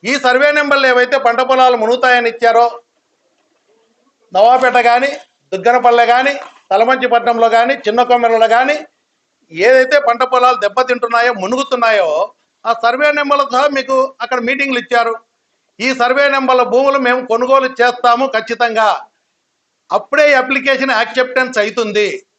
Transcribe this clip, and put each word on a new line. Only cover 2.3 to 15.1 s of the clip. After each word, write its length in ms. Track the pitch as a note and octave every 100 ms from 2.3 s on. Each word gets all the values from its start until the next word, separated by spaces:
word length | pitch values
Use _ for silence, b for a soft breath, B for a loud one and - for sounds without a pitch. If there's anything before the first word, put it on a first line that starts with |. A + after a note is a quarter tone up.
| A#3 A#3 A3+ A#3+ A#3 _ _ _ _ _ _ _ _ _ _ _ _ _ _ _
నవాపేట 400 | F#3 A3 B3+ B3+
కానీ, 440 | B3+ A#3 A#3+ C#4 C#4+ - _ _
దుగ్గనపల్లె 520 | F#3+ F#3 B3 B3 A#3+ A#3
కానీ, 340 | A#3+ C4+ C#4 - - _
తలమంచిపట్నంలో 760 | G3 A#3 C4 B3 A#3+ A#3+ A#3 A3+
కానీ, 240 | A3+ A#3+
చిన్న 300 | C#4 G#3+ A#3
కొమ్మెరలో 440 | A#3+ B3 A#3 A3+ A3+
కానీ 380 | A3+ C4 D4 D4+ _ _ _ _ _ _
ఏదైతే 480 | D#3+ G#3 C4 C4 D4
పంట 240 | C#4 A#3
పొలాలు 340 | B3+ B3+ B3 B3+
దెబ్బతింటున్నాయో, 760 | G3+ G3+ B3+ B3 A#3+ A#3 A#3+
మునుగుతున్నాయో, 1000 | A3+ F#3+ B3 F#3 B3 A3+ G#3+ E3+ D#3 G3+ _ _ _ A3
ఆ 80 |
సర్వే 380 | A#3 A#3 B3+ D4
నెంబర్లతో 380 | D4 C#4+ C#4+ C#4
సహా 160 | B3 D4
మీకు 460 | C4+ C4 C4 C4+ -
అక్కడ 180 | A#3+ B3+
మీటింగ్లు 400 | A#3 C4+ C#4 B3
ఇచ్చారు. 360 | A#3+ A#3+ A#3